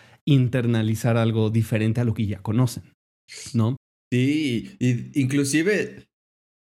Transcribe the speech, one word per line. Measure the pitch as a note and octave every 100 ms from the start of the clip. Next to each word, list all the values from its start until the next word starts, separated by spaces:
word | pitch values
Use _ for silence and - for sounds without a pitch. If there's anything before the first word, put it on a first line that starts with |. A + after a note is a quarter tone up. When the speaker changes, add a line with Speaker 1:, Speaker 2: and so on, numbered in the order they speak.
| - - -
Speaker 1:
internalizar | C#3 B2 C3 A#2+ A2+ A2 A2 A#2+ A#2
algo | A2+ A2 G#2+
diferente | A2+ A2 A2 A2 A2
a |
lo | A#2+
que | A2+ G#2
ya | F#2+
conocen, | - A2 B2+ - - _ _ _ _ - -
¿no? | A#2 A2 C3+ _ _ _
Speaker 2:
Sí, | B2 C3 D3+ D3 A#2 - -
y | B2+ A#2+ A#2+ D3
inclusive | B2+ C#3+ C#3 D3+ F3 G3 - - - _ _ _ _ _